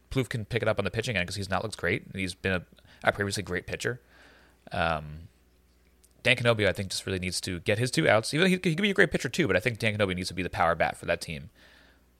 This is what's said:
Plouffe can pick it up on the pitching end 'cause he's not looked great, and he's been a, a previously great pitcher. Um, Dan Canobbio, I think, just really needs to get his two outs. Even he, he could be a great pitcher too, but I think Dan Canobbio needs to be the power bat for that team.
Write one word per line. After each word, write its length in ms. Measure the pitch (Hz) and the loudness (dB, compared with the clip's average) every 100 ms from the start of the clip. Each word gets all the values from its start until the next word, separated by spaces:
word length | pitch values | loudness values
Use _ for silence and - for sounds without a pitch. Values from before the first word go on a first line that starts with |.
| - | -6
Plouffe 180 | 135 123 | -4 -2
can 160 | 120 104 | -4 -4
pick 180 | 113 | -2
it 60 | 110 | 0
up 100 | 104 | 0
on 60 | 98 | -2
the 60 | |
pitching 240 | 117 127 101 | -2 -4 -2
end 100 | 90 | -4
'cause 60 | 98 | -4
he's 160 | 98 | -4
not 120 | 92 107 | -2 -4
looked 120 | - | -4
great, 280 | 87 107 - | -2 -2 -4
and 80 | 98 | -6
he's 140 | 92 - | -6 -4
been 180 | 95 | -2
a, 100 | 92 - - - - | -2 -4 -20 -20 -4
a 80 | - | 0
previously 300 | - 101 101 | 0 0 -2
great 240 | 87 90 - | -4 -6 -6
pitcher. 340 | 80 - 123 _ - - - - _ - | -6 -4 -6 _ -20 -20 -20 -20 _ -10
Um, 580 | - 82 78 76 76 82 _ _ _ _ _ _ _ _ _ | -2 0 -2 -6 -14 -16 _ _ _ _ _ _ _ _ _
Dan 140 | 120 120 | 2 4
Canobbio, 320 | 117 110 98 | 4 4 2
I 40 | |
think, 180 | 90 95 | 2 -4
just 140 | - - | -6 -2
really 140 | 95 | -2
needs 220 | 92 87 | -2 -4
to 160 | - 90 | -6 -6
get 180 | - 104 | 0 0
his 120 | 127 | 2
two 180 | - 147 | 2 6
outs. 240 | 107 113 | 4 4
Even 140 | 147 185 | 2 2
he, 60 | 185 | 2
he 200 | 180 156 | 0 0
could 60 | |
be 80 | 208 | 0
a 40 | 196 | 4
great 160 | 175 | 4
pitcher 180 | 175 131 | 4 -2
too, 200 | - 135 | 0 2
but 80 | 90 | 4
I 40 | |
think 180 | 127 107 | 2 -2
Dan 160 | 113 107 | -2 2
Canobbio 180 | 98 92 | 0 0
needs 140 | 90 | -4
to 60 | 87 | -4
be 80 | 87 | -4
the 60 | |
power 260 | - 85 82 | 0 2 4
bat 200 | 78 - | 0 0
for 100 | 87 | -2
that 140 | 85 | -2
team. 300 | - 76 76 _ - - - _ _ _ | -2 -10 -12 _ -20 -20 -20 _ _ _